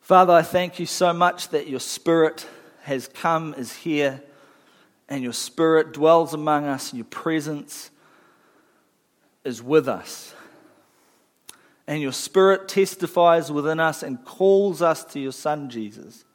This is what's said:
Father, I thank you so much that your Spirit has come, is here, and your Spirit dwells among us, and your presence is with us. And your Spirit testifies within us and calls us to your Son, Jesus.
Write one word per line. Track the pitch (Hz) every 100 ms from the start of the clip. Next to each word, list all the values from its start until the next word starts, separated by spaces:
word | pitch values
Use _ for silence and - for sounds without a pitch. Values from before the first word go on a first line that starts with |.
Father, | - 185 185
I | 170
thank | 160 180 180 -
you | 165
so | - 180
much | 170 175 175 -
that | 156 -
your | 131
Spirit | - - - 165 156 - - - - _
has | - 135 120
come, | - 170 165 160 135
is | 120
here, | - - 147 143 135 - _ _ _ _ _ _ _ _
and | 139
your | 127
Spirit | 113 - - 160 160 156
dwells | 143 156 165 156
among | 151 151 151
us, | 147 135 -
and | 127
your |
presence | 113 - - 160 143 147 - - - _ _ _ _ _ _ _ _ _ _ _ _ _ _ _
is | 135 113
with | 120 156 135
us. | 98 - - - - - _ _ _ _ _ _ _ _ _ _ - _ _ -
And | 151
your | 139
Spirit | 127 - 190 190 190 190
testifies | - 190 - 175 - 170 170 143
within | 147 147 160
us | 160 156
and | - 127
calls | - - 190 196 202 160
us | 170 156 -
to | 143
your | 135
Son, | 127 151 151 143
Jesus. | 117 107 107 - - _